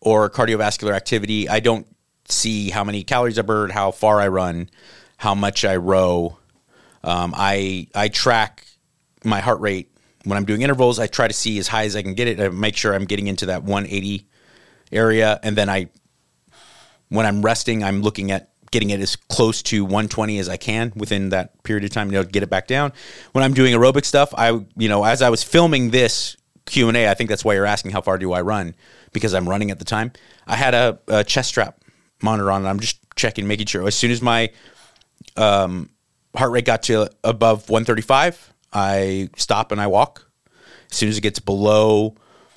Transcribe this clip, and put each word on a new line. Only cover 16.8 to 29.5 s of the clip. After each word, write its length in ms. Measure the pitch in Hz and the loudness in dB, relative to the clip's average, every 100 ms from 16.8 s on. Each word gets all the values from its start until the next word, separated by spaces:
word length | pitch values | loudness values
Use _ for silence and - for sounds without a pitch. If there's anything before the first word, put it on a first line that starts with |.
| _ _ _ | _ _ _
when 160 | 107 | 0
I'm 160 | 110 101 | 2 2
resting, 440 | 110 113 - 113 | 2 0 0 -2
I'm 180 | 98 98 | -2 0
looking 300 | 104 104 98 | -2 -2 -4
at 180 | 95 - _ _ | -4 -6 _ _
getting 200 | 120 104 | -2 -2
it 100 | 101 | -2
as 160 | 95 - | -4 -8
close 460 | - - 113 113 | -6 0 2 0
to 220 | - 107 | -2 -2
one 240 | 98 101 107 | 0 -2 -2
twenty 300 | - 107 104 | -4 -4 -4
as 80 | 90 | -6
I 80 | 90 | -8
can 360 | - 110 117 104 | -6 -4 -4 -6
within 320 | 104 101 98 | -4 -2 0
that 340 | 92 87 _ | -2 -4 _
period 220 | - 107 | -6 -4
of 60 | 101 | -4
time, 180 | 113 101 | -4 -2
you 60 | |
know, 100 | 98 | -2
to 40 | 92 | -2
get 140 | 101 | -2
it 80 | 98 | -2
back 160 | 95 - | -4 -2
down. 260 | 131 143 - - - - | -2 -2 -6 -18 -20 -6
When 140 | 135 | 0
I'm 100 | 135 | 2
doing 200 | 131 131 | 4 4
aerobic 300 | 117 127 139 | 6 6 4
stuff, 300 | - 143 143 - | 2 2 2 2
I, 240 | 117 117 101 - | 2 0 -4 -4
you 120 | 110 | 0
know, 160 | 104 | 2
as 180 | 104 117 | 2 4
I 80 | 127 | 2
was 120 | 113 | 2
filming 480 | - 165 170 147 123 | 2 4 4 2 2
this 460 | 123 117 - - - _ _ - | 2 2 0 -6 -10 _ _ -6
Q 220 | - 117 | 0 2
and 80 | 117 | 4
A, 100 | 110 | 2
I 60 | |
think 160 | 98 113 | 2 -2
that's 160 | 104 110 | -2 0
why 80 | |
you're 100 | 101 | 0
asking 280 | 101 104 95 | 0 -2 -4
how 100 | 98 | -6
far 160 | 92 95 | -2 -2
do 160 | 92 | -2
I 80 | 90 | -2
run, 320 | 90 107 87 - _ - _ | -2 -4 -6 -12 _ -20 _
because 180 | 110 110 | -4 -2
I'm 160 | 92 | -2
running 220 | 87 | 0